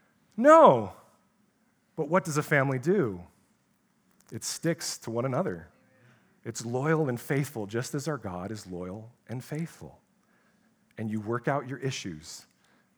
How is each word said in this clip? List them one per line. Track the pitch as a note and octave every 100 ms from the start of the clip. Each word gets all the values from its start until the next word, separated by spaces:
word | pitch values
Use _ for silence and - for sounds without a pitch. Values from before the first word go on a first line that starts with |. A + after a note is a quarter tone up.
| _ _ _ -
No. | C4+ D#4+ C4 B2 G2 - - _ _ _ _ _ _ _ _ -
But | D3+
what | F3+
does | F3+ D3
a |
family | - D3 C3+ C3
do? | C3+ G3+ B2 F2+ F2 _ _ _ _ _ _ _ _ _ -
It | A#2 -
sticks | - E3 D#3+ - -
to | -
one | A#2 C3
another. | B2+ F#3 F2 D#2+ _ _ _ - _ _ _ A#2+
It's | A2 A#2
loyal | B2+ D3+ D#3+ D3
and | A#2+
faithful, | - C#3 B2+ A2+ G2+
just | A#2 C3+
as | D3 D3
our | C#3+
God | G2+ F2+ G2
is | A2 F#2
loyal | F2+ F2+ G2+ A2+ _ -
and | B2
faithful. | - D3+ E3 - C#2+ - _ _ _ _ _ _ _ _ _ -
And | A2
you | G#2+
work | G#2 A#2+ D3+
out | C#3+ B2+
your | C3+
issues | C3+ - G2 D#2 D#2 - - _ _ _ _